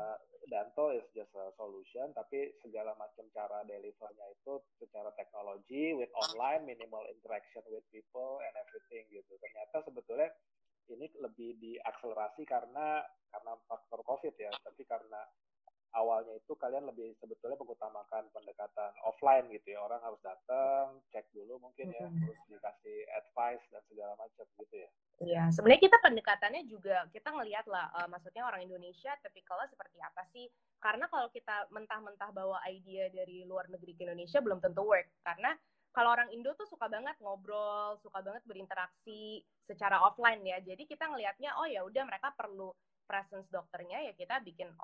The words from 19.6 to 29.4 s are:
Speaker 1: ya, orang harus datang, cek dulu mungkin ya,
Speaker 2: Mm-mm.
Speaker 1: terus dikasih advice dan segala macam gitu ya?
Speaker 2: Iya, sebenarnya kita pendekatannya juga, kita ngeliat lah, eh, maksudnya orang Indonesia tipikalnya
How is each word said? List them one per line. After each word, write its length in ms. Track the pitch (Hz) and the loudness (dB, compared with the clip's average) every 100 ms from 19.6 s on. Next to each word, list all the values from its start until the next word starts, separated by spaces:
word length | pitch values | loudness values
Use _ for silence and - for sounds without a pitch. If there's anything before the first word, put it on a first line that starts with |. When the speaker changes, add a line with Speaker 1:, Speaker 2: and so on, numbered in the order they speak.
| - | -10
Speaker 1:
ya, 80 | 104 | -8
orang 240 | 104 117 | -6 -6
harus 160 | 117 107 | -8 -10
datang, 800 | 95 - - 127 135 135 135 135 - | -10 -10 -2 0 4 4 2 -4 -12
cek 240 | 117 - | -12 -12
dulu 240 | 107 104 127 | -14 -14 -14
mungkin 240 | 127 - 185 | -14 -10 -10
ya, 120 | 117 | -8
Speaker 2:
Mm-mm. 240 | 175 165 160 | -4 -2 -2
Speaker 1:
terus 120 | - - | -4 -16
dikasih 460 | - 104 - 110 107 107 107 | -10 -10 -10 -10 -10 -8 -8
advice 480 | - - 120 120 - | -6 0 0 0 -8
dan 100 | 107 - | -18 -16
segala 240 | 107 101 104 | -12 -10 -10
macam 240 | 113 - - - | -12 -16 -20 -18
gitu 140 | - 208 | -16 -14
ya? 140 | - _ _ _ | -16 _ _ _
Speaker 2:
Iya, 240 | 175 170 165 | 0 4 6
sebenarnya 320 | 165 214 311 381 | 8 12 12 12
kita 100 | 480 | 12
pendekatannya 640 | 349 226 - 202 208 285 269 | 12 8 4 4 2 0 -6
juga, 400 | 214 196 185 170 | -6 2 2 2
kita 240 | 214 302 | -4 -6
ngeliat 320 | 302 220 208 220 | -6 -4 -4 -4
lah, 240 | 185 165 170 | -4 -2 -4
eh, 100 | 175 | -6
maksudnya 340 | 175 175 226 247 | -8 -12 -8 -4
orang 160 | 196 | -4
Indonesia 540 | 185 180 175 185 262 285 | -6 -10 -12 -12 -8 -8
tipikalnya 420 | - 190 | -10 -18